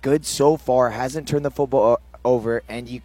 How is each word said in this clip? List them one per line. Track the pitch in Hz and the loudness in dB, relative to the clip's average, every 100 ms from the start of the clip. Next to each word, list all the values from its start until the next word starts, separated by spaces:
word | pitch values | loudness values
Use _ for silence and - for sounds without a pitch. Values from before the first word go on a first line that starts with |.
good | 135 151 | 0 -2
so | - - 139 156 | -2 0 2 2
far, | - 127 123 | 0 2 2
hasn't | 110 127 147 147 | 0 -6 -8 -4
turned | 147 | -2
the | 143 | -2
football | 139 139 135 | -4 -2 2
o-, | 107 120 - - | 4 2 -2 -6
over, | 123 123 113 117 - | 0 0 0 -6 -6
and | 113 123 | -14 -12
you | 123 | -14